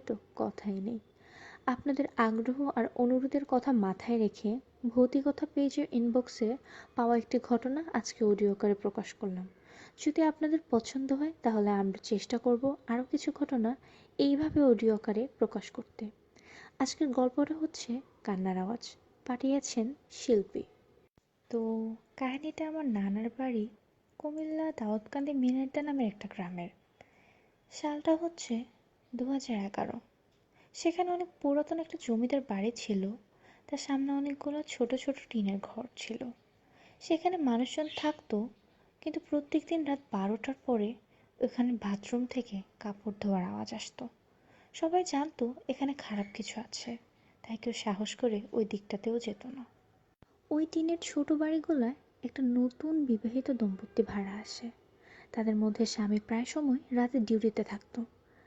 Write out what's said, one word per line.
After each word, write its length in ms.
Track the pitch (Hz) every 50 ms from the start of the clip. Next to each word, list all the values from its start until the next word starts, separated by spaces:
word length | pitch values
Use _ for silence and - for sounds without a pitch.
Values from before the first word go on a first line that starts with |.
| -
তো 80 | - 220 214 - - -
কথাই 440 | - 220 208 - - - 208 190 190
নেই। 180 | 190 214 240 214 - _ _ _ - - - - - - - - -
আপনাদের 400 | - 247 - - 285 269 269 277 - -
আগ্রহ 420 | - 233 220 220 220 226 254 254 277 285 277 -
আর 100 | 240 226 - -
অনুরোধের 500 | - 247 240 254 254 262 262 - 285 285
কথা 260 | - 262 247 247 277 262
মাথায় 400 | 220 196 190 185 - - 233 233
রেখে 340 | 226 220 202 - - - 208 220 262 - _ - - -
ভৌতিকতা 600 | 233 - 254 247 254 - 277 269 294 277 - 311
পেজের 400 | 294 - 285 285 269 - 285 285 -
ইনবক্সে 580 | - 240 233 240 226 254 240 - - - 226 214 247 277 - - - - - - -
পাওয়া 200 | - 240 233 240
একটি 200 | 233 226 - - 240
ঘটনা 420 | - - 247 233 - 254 269 302 330 330 -
আজকে 280 | 240 - - - - 220
অডিও 240 | 208 208 202 214 202
আকারে 240 | 196 202 - 208 202
প্রকাশ 340 | 202 - 202 - 220 202 - -
করলাম। 340 | - 214 196 185 180 185 190 - _ - - - - - - _ -
যদি 200 | - 302 294 - 320
আপনাদের 380 | 311 294 - 311 302 311 311 - -
পছন্দ 400 | - 226 - - - 269 269 262 269
হয়, 200 | 269 294 320 320 -
তাহলে 280 | - 233 220 214 208 208 202
আমরা 260 | 196 196 196 190 - -
চেষ্টা 340 | - 220 196 - - 247
করব 260 | 233 - 247 240 233 262 269 285 - -
আরও 160 | - 233 240 254
কিছু 240 | - - 294 - 302
ঘটনা 400 | 294 - 294 - 277 240 214 226 262 - - - - - - - _ -
এইভাবে 400 | 285 285 277 277 311 311 - 302 285
অডিও 280 | 262 233 202 226 220 214
আকারে 280 | 208 - 226 202 214 247 277 -
প্রকাশ 280 | - 226 214 - 208 - -
করতে। 320 | - - 226 _ _ - 220 208 - _ _ _ _ - - - - - - - _ -
আজকের 280 | 269 262 - - 320 277
গল্পটা 460 | 233 262 254 254 - - 285 - 311
হচ্ছে 360 | 320 311 320 - - - - 233 262 - - - _ -
কান্নার 340 | 214 202 185 185 190 185
আওয়াজ, 260 | 185 185 196 233 240 - - - - _ _ _ _ -
পাঠিয়েছেন 600 | - 247 240 - 269 277 285 - - - 240 220 240 285 - _ -
শিল্পী। 520 | - - - - 233 202 190 - - - - - - _ _ _ _ _ _ _ _ _ _ _ _ _ _ -
তো 80 | - 233 226 220 226 226 220 226 226 - _ _ -
কাহিনীটা 460 | - 269 254 262 285 302 311 302 - 320
আমার 180 | 311 311 311 302 262
নানার 400 | 214 202 196 196 196 208 226 233
বাড়ি 360 | 226 - 262 262 240 220 208 226 - - _ _ _ _ _ _ _ -
কুমিল্লা 480 | - 302 302 311 311 311 311 311 320 320 302
দাউদকান্দি 560 | - 226 208 214 220 214 - - 277 277 294 285
মিনারটা 480 | 269 254 247 254 262 269 269 - 294
নামের 260 | 294 294 285 269 240
একটা 200 | 208 196 - -
গ্রামের। 440 | 196 - - 180 175 185 175 175 214 - _ _ _ _ - - _ _ _ _ _ _ _ _ _ _ _ _ _ -
সালটা 400 | - - 302 294 294 - 320 320
হচ্ছে 380 | 320 339 330 339 - - - 233 226 247 - _ _ _ _ _ _ _ _ -
দু 100 | 240 247
হাজার 320 | 262 277 269 262 - 233 202
এগারো। 380 | 196 196 202 - 220 - - 240 - _ _ _ _ _ _ _ _ _ _ _ _ _ -
সেখানে 340 | - - 339 330 349 359 359
অনেক 180 | 349 349 359 349 -
পুরাতন 400 | - - 285 285 294 294 294 330 330
একটা 180 | 320 - - -
জমিদার 400 | - - 226 220 240 247 285 277 269
বাড়ি 240 | - 208 196 196 233 233
ছিল, 280 | - - - 208 190 190 196 220 - - _ _ _ _ - - _ _
তার 160 | - 294 285
সামনে 300 | - - 277 269 277 277 277
অনেকগুলো 460 | 277 277 285 277 - - 294 285 302 302
ছোট 220 | - - - 240 233 262
ছোট 220 | 254 - - 269 - -
টিনের 320 | - - 226 202 196 196 196
ঘর 240 | - - - 226 247 - -
ছিল। 260 | - - - 226 233 262 247 233 _ _ _ _ _ _ _ _ - - - - -
সেখানে 340 | - - 330 311 - 359 370 349
মানুষজন 460 | 294 254 233 226 262 247 - - 302 302 -
থাকতো, 400 | - - 302 302 302 - - 220 208 220 247 - _ _ _ _ _ _ _ _ -
কিন্তু 200 | - 320 311 320 -
প্রত্যেক 360 | - 294 294 285 - - 311 -
দিন 160 | - 330 330 302
রাত 160 | 277 277 277 - -
বারোটার 460 | - 196 190 196 220 220 220 269 262 - -
পরে 260 | - 247 220 208 214 247 - _ _ _ _ _ _ _ -
ওখানে 320 | - 247 - - 240 247 240 208
বাথরুম 420 | - 202 202 202 - - 240 240 247
থেকে 300 | 247 - 262 233 - 202 190 190 _ _ -
কাপড় 360 | - 208 202 202 - 214 202 202
ধোয়ার 240 | - 202 196 185 180
আওয়াজ 240 | 190 202 208 214 - 226
আসতো। 300 | 214 - - - - 247 240 _ _ _ _ _ _ _ _ - - - _ -
সবাই 260 | - 330 330 339 359 359
জানতো 400 | - - 277 294 311 - - 240 240 254 - -
এখানে 260 | - 254 - 269 277 269
খারাপ 300 | - - - 214 202 202 202 -
কিছু 220 | - 214 - - 220
আছে, 320 | 220 - - - - 240 233 233 _ _ _ _ _ _ _ _ -
তাই 140 | - 226
কেউ 160 | 220 - 240 226
সাহস 360 | - - 220 196 190 214 208 -
করে 240 | - - 240 220 202 220 - -
ওই 100 | 233 214
দিকটাতেও 500 | 208 - 202 - - - 202 - 226 226 233
যেত 240 | 233 214 208 - -
না। 160 | 254 262 269 240 - _ _ _ _ _ _ _ _ _ _ - _ _ _ _ -
ওই 120 | 302 302 320
টিনের 340 | 320 - 330 320 330 339 330
ছোট 260 | - - - 294 285 - 320
বাড়িগুলায় 600 | 294 311 311 320 320 302 - 320 277 226 233 277 - _ _ _ _ -
একটা 180 | 247 - - 269 240
নতুন 440 | 247 247 247 254 - - - 311 320 311 294
বিবাহিত 420 | 254 226 214 - 226 233 262 262 -
দম্পতি 500 | 262 233 226 202 190 190 - - - - 214
ভাড়া 300 | - - 208 196 196 196
আসে। 300 | 208 214 - - - - 233 - _ _ _ _ _ - - - - - -
তাদের 240 | - 233 220 220 214
মধ্যে 280 | 214 214 214 208 - 226
স্বামী 340 | 208 - - 208 202 214 214
প্রায় 280 | - - 226 226 247
সময় 320 | - - 311 302 277 247 277 - -
রাতে 260 | 247 240 240 240 - 262
ডিউটিতে 440 | 214 - 226 214 220 220 - - 208
থাকতো, 360 | - 202 208 - - - 240 233 - _ _ _ _ - - -